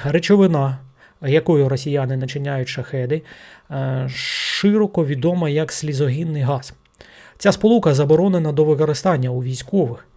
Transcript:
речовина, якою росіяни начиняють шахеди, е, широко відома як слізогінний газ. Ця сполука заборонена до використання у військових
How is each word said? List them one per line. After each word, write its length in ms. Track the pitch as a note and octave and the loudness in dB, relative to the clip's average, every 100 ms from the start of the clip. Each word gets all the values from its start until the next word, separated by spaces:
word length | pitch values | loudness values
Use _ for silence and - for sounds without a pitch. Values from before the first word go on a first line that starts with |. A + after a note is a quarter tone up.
речовина, 720 | C#3+ D#3 E3+ G3+ F#3+ D#3 C3+ C3 - _ _ _ | 0 0 4 4 6 4 0 -2 -10 _ _ _
якою 480 | C#3 D3+ D#3 D#3 C3+ | 0 2 4 4 4
росіяни 480 | C3 D3+ C#3+ C3 C3 | 0 -2 -2 -2 -2
начиняють 500 | C3 C#3+ C#3 C3+ B2+ | -4 -6 -6 -4 -6
шахеди, 540 | - A#2+ C3+ B2 D#3+ - - - - - | -8 -6 -4 -2 -4 -6 -20 -20 -20 -12
е, 380 | C3+ C3+ C3 C3 B2 | -6 -4 -4 -4 -6
широко 920 | - - - - G3+ G#3 G#3 G3 D3 | -8 -6 -4 -2 2 2 2 0 -2
відома 440 | C#3 D#3 F3+ D#3+ | 0 0 0 0
як 220 | D3 D#3 | -2 -2
слізогінний 680 | - D3+ C3+ C#3+ C3+ E3 D3 | -4 -4 -2 -2 -2 -4 -2
газ. 320 | C3 C#3 - - _ - - - - - | -2 -2 -6 -20 _ -20 -20 -20 -20 -4
Ця 140 | G3+ | 0
сполука 420 | - A3 A#3 E3+ | 2 4 4 4
заборонена 580 | C#3 C#3+ D#3 G3 F3+ D#3 | 2 4 4 4 2 0
до 140 | C#3+ D3+ | 2 2
використання 640 | D3 D3+ D3 F#3+ D#3 B2+ | 2 0 0 0 0 -2
у 140 | B2+ | -4
військових 640 | B2+ B2+ - G3 C#3 A#2+ - | -6 -6 -4 0 0 -4 -16